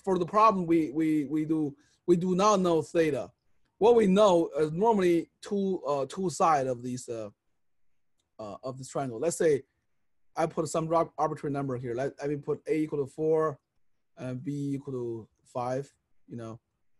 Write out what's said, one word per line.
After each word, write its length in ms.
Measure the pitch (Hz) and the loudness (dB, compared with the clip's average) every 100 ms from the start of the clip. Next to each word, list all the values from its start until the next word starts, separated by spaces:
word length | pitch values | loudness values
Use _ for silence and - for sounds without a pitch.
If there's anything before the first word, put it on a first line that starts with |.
for 140 | 196 185 | -2 -2
the 80 | 165 | 0
problem 400 | 208 220 190 165 | 4 4 4 2
we, 260 | 170 151 | 2 2
we, 340 | 143 160 156 135 | 0 0 0 0
we 200 | 156 156 | -4 -2
do, 300 | 160 147 - _ _ - | -2 -2 -6 _ _ 2
we 80 | 175 | 2
do 200 | 185 180 | 2 2
not 240 | 208 202 | 4 4
know 220 | 180 165 | 4 2
theta. 480 | - 170 160 131 90 _ _ _ _ _ | 0 2 2 0 -6 _ _ _ _ _
What 180 | 220 233 | 6 6
we 120 | 202 | 6
know 420 | 190 214 170 160 143 | 6 6 6 2 0
is 120 | 156 | -2
normally 580 | 165 226 214 180 170 - _ | 2 2 4 4 2 -2 _
two, 400 | - 202 196 180 - | -6 -2 -2 -2 -2
uh, 180 | 143 135 | -2 -4
two 220 | - 185 | -4 -6
side 360 | - 175 147 131 | 2 2 4 0
of 160 | 120 | -4
these, 260 | 127 123 - | -6 -8 -8
uh, 220 | 113 104 - _ _ _ _ _ _ _ _ _ - | -10 -10 -16 _ _ _ _ _ _ _ _ _ -14
uh, 160 | 107 98 | -14 -10
of 140 | 131 131 | -12 -12
this 120 | 131 | -8
triangle. 300 | 156 135 117 | -6 -6 -4
Let's 180 | 160 - | -4 0
say 260 | 165 135 - _ _ _ _ _ _ - | 2 2 -2 _ _ _ _ _ _ -4
I 100 | 165 | -4
put 240 | 180 156 | -2 -4
some 180 | 170 160 | -4 0
arb-, 240 | 165 160 - | 0 0 -2
arbitrary 340 | 151 147 151 | -4 -2 -6
number 240 | 139 139 123 | -4 -4 -6
here. 160 | 127 | -6
Let, 200 | 117 139 - | -4 -6 -6
let 100 | 143 | -6
me 80 | 147 | -6
put 240 | 147 143 - | -6 -6 -2
A 80 | 156 | -2
equal 300 | 151 147 127 | -2 -4 -6
to 60 | |
four 480 | - 156 160 156 143 _ _ _ _ _ - | -4 0 2 0 -4 _ _ _ _ _ -12
and 260 | 127 127 | -10 -8
B 300 | 139 143 143 | -8 -6 -4
equal 200 | 139 139 | -6 -8
to 340 | 127 120 113 104 _ _ | -8 -8 -8 -14 _ _
five, 460 | 127 123 131 143 _ _ _ _ | -8 -4 -6 -8 _ _ _ _
you 100 | 123 | -14
know. 220 | 113 113 _ _ _ | -14 -16 _ _ _